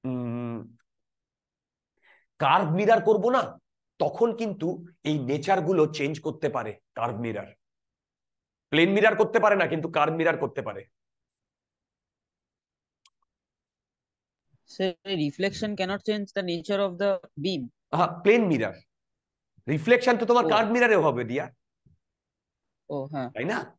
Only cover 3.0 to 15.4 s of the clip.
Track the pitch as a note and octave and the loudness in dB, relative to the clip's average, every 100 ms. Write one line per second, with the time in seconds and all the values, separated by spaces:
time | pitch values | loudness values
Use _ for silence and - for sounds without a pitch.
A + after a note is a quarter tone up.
3 | G#3 G#3+ G#3+ B3+ - - _ _ _ _ | 4 2 2 0 -2 -10 _ _ _ _
4 | D3+ - A#3 A3+ A3+ F#3 E3 F3+ - _ | -4 0 0 0 -6 -4 -6 -6 -12 _
5 | C#3+ D3+ B2 C#3+ D#3 F#3+ D3+ F#3 D3+ D3+ | -4 -2 -2 -4 0 0 2 2 2 0
6 | C#3+ D#3 D#3 - D3 B2+ A2 G#2 _ - | -6 -4 -8 -6 -4 -4 -8 -12 _ -6
7 | A#2 A2 A#2 G#2 G2 _ _ _ _ _ | -6 -4 -6 -8 -10 _ _ _ _ _
8 | _ _ _ _ _ _ _ D3+ E3+ G3+ | _ _ _ _ _ _ _ 2 4 4
9 | G#3+ G#3+ G#3+ A3+ G#3+ G3 E3+ D#3+ D#3+ D#3+ | 4 4 2 4 4 2 0 -2 -2 0
10 | D3+ E3 E3 D#3 C3+ - G#2+ G2 F#2+ _ | 0 2 0 0 -4 -6 -10 -12 -18 _
11 | _ _ _ _ _ _ _ _ _ _ | _ _ _ _ _ _ _ _ _ _
12 | _ _ _ _ _ _ _ _ _ _ | _ _ _ _ _ _ _ _ _ _
13 | _ _ _ _ _ _ _ _ _ _ | _ _ _ _ _ _ _ _ _ _
14 | _ _ _ _ _ _ _ - F#3+ F3 | _ _ _ _ _ _ _ -4 -4 -4
15 | G3 F#3 D3 - | -6 -2 -2 -2